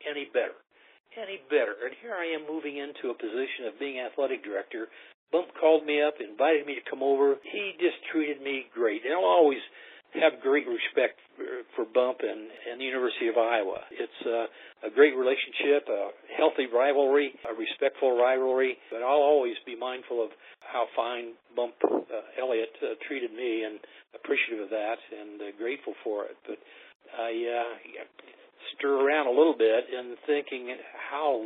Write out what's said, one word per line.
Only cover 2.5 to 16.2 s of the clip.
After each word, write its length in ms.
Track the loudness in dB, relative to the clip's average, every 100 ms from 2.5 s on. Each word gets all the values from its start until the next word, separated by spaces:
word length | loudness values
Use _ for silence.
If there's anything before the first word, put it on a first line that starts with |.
| -8 -8 -8
into 320 | -10 -8 -8
a 20 | -8
position 540 | -6 -6 -6 -6 -10
of 80 | -8
being 240 | -8 -6
athletic 400 | -6 -4 -2 -4
director. 480 | -6 -8 -8 -10 -12 -14 -20 _ _
Bump 160 | -2 -2 2
called 320 | 4 4 4
me 160 | 2
up, 160 | 0 -2
invited 480 | -10 0 2 4 0
me 80 | -8
to 80 | -8
come 100 | -2
over. 400 | 0 4 4 2 -4
He 320 | -8 -8 -2
just 180 | 0 0 -4
treated 320 | -2 -2 -4
me 240 | -6 -6 -8 -2
great. 320 | 0 0 -2
And 80 | 0
I'll 80 |
always 400 | 4 8 6 4 -4 -18 -20 -20 _ 2
have 240 | 2 2
great 240 | 2 2 2
respect 560 | -2 -2 2 0 -2 _ -14
for, 80 | -10 -10 -8
for 120 | -6 0
Bump 320 | 2 2 0
and, 320 | -6 -6 -12 -14 -12
and 160 | -8
the 0 |
University 480 | -6 -2 -2 0 2
of 80 | 2
Iowa. 400 | 2 2 0 -6 -10 -10
It's, 260 | -10 -8 -4
uh, 240 | -4 -4 -10 -20 -12
a 80 | -4
great 240 | 6 6 6
relationship, 720 | 0 0 -2 -2 2 2 2
a 240 | -4 -4 -8